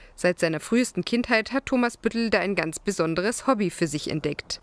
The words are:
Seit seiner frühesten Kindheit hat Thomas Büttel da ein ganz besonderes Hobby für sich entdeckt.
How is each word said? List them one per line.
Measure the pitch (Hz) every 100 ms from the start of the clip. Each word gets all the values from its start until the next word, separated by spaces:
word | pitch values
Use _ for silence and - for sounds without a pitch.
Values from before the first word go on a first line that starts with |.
| - -
Seit | 175 175
seiner | 165 160
frühesten | - 233 247 - -
Kindheit | 233 240 226 214
hat | 269 -
Thomas | 254 240 -
Büttel | 220 226 226
da | 202
ein | 180 185
ganz | 160 -
besonderes | - 190 165 165 196 - -
Hobby | 233 185
für | - 165
sich | 147 -
entdeckt. | 156 147 147 - -